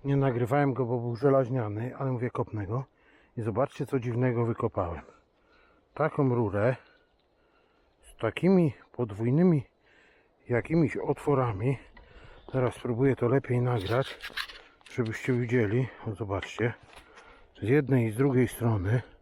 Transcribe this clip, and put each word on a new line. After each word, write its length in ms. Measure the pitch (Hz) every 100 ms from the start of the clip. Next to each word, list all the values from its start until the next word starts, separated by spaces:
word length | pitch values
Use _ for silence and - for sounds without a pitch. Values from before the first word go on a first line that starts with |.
Nie 120 | 135 139
nagrywałem 580 | 135 117 117 143 143
go, 100 | 120
bo 140 | 120 123
był 180 | 120 117
żelaźniany, 800 | 139 135 123 131 107 104 123 -
ale 160 | 135
mówię, 180 | 127 120
kopnę 360 | - 120 107 95
go. 180 | 117 131 _ _ _ _ -
I 60 |
zobaczcie, 440 | 113 101 139 - 139
co 140 | 135
dziwnego 440 | 120 120 127 117
wykopałem. 580 | 117 110 113 - 87 82 - - _ _ _ _ _ _ _
Taką 400 | - 151 - 135
rurę 420 | 120 107 98 110 127 - _ _ _ _ _ _ _ _ _ _ _
z 140 | - -
takimi 560 | 113 - 170 190 160 - -
podwójnymi 680 | - 120 104 117 139 185 156 - _ _ _ _ _ _ _ -
jakimiś 480 | 120 - 160 139 -
otworami. 840 | - 139 - 135 123 98 120 131 - - - - - - -
Teraz 220 | 131 123
spróbuję 420 | - 123 113 135 123
to 120 | 123
lepiej 320 | 135 - 123
nagrać, 580 | 123 120 95 117 139 - - - - - - _ -
żebyście 420 | - 113 110 -
widzieli. 560 | 127 120 123 104 117 127 - -
O, 80 |
zobaczcie. 600 | 107 101 98 - - 117 107 - - - - - - - -
Z 60 | 104
jednej 380 | 143 131 131 113
i 40 |
z 60 | 110
drugiej 320 | 143 127 120
strony 540 | - 117 107 92 117 - -